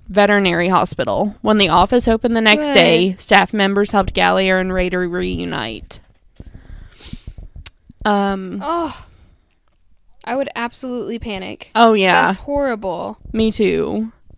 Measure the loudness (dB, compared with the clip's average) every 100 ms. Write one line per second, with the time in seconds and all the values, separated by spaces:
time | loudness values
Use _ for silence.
0 | -2 2 4 4 2 2 2 2 2 -2
1 | -2 0 -2 -2 0 2 4 4 4 2
2 | 2 0 0 2 4 2 4 4 4 4
3 | 2 -2 2 2 2 0 0 2 2 0
4 | 0 0 2 2 2 0 0 -2 -2 -2
5 | -2 -4 -4 -6 -6 -6 -8 -10 -14 -20
6 | -20 _ _ -20 -20 -20 -20 -20 -20 -20
7 | -18 -16 -16 -18 -18 -18 -20 -20 -20 -6
8 | -2 0 0 -4 -6 -8 -4 -4 -6 -10
9 | -20 -20 -20 _ _ _ _ _ _ _
10 | _ _ -8 -6 -6 -6 -8 -8 -10 -8
11 | -8 -8 -8 -10 -10 -14 -6 2 4 4
12 | 4 4 2 -2 -4 -2 -2 -4 -6 -8
13 | -10 -12 -8 -2 -2 0 0 0 -2 -4
14 | -8 -12 -20